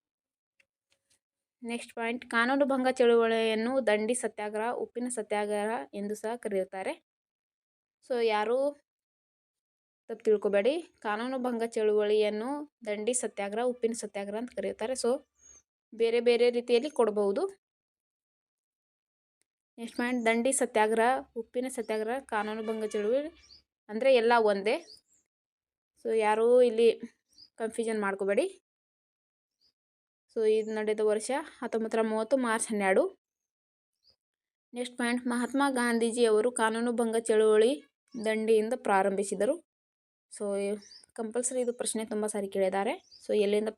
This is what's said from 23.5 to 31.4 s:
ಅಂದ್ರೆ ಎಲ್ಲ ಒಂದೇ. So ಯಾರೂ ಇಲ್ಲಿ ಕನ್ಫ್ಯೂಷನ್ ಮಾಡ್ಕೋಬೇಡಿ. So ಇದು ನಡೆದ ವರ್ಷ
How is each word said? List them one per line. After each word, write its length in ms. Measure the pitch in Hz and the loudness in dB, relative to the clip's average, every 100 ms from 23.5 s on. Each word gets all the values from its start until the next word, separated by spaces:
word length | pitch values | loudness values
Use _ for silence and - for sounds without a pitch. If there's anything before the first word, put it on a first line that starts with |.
| - _ _ - | -20 _ _ -10
ಅಂದ್ರೆ 220 | 214 269 262 | 0 4 6
ಎಲ್ಲ 180 | 226 240 | 6 4
ಒಂದೇ. 320 | 214 202 196 277 - - _ _ _ _ _ _ _ _ _ _ 233 | 4 2 0 -4 -6 -20 _ _ _ _ _ _ _ _ _ _ -4
So 40 | 220 | 0
ಯಾರೂ 280 | 214 214 226 247 | 2 4 6 8
ಇಲ್ಲಿ 260 | 247 220 233 - 233 _ _ _ - - | 6 6 4 4 -4 _ _ _ -20 -10
ಕನ್ಫ್ಯೂಷನ್ 440 | 226 220 226 220 | -8 -4 -4 -2
ಮಾಡ್ಕೋಬೇಡಿ. 440 | 196 196 196 202 370 - _ _ _ _ _ _ _ _ _ _ _ _ _ _ _ _ _ - | -2 -2 0 0 0 -4 _ _ _ _ _ _ _ _ _ _ _ _ _ _ _ _ _ -2
So 40 | 214 | 2
ಇದು 200 | 220 214 220 | 2 0 -4
ನಡೆದ 260 | 214 220 214 | -4 0 0
ವರ್ಷ 240 | 214 214 269 | 0 -2 -6